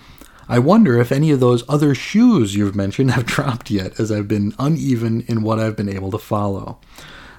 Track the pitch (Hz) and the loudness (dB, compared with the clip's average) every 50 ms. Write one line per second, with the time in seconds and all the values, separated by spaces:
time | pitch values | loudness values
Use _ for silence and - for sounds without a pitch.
0 | - - - - - - - - - - 117 123 123 151 196 226 220 156 120 120 | -20 -20 -20 -20 -20 -20 -20 -20 -8 -2 0 2 4 4 6 6 6 6 4 4
1 | 120 120 139 139 151 160 147 131 127 123 123 120 120 - 147 147 151 147 135 - | 2 2 0 0 2 2 2 4 4 4 2 2 0 0 0 2 2 2 2 0
2 | - - - 208 240 254 226 165 113 98 98 101 104 101 95 101 98 98 - - | -2 -2 2 4 4 6 4 4 2 0 0 0 0 0 0 -2 -4 -2 -2 0
3 | 135 135 127 127 120 - - - 139 139 120 117 - - 107 98 95 92 - - | 0 0 2 0 -2 -4 -4 -6 -4 -6 -6 -6 -6 -6 -4 -4 -4 -6 -6 -6
4 | 110 104 107 107 101 104 110 107 101 104 - - 131 143 165 147 131 139 127 117 | -4 -4 -4 -4 -4 -4 -2 -2 -2 -4 -4 -4 -4 -2 -2 -2 -2 -2 -2 -2
5 | 113 113 113 113 113 - 120 113 107 107 110 110 110 110 107 - 104 101 98 95 | -2 -2 -4 -4 -4 -4 -4 -4 -2 -2 -2 -2 -2 -4 -4 -4 -6 -6 -6 -6
6 | 95 95 95 107 - - 113 104 101 101 98 95 107 - - - _ - - - | -8 -6 -8 -8 -6 -4 -4 -2 -2 -2 -4 -6 -8 -12 -14 -16 _ -20 -20 -20
7 | - - - - - - - | -20 -20 -20 -20 -20 -20 -20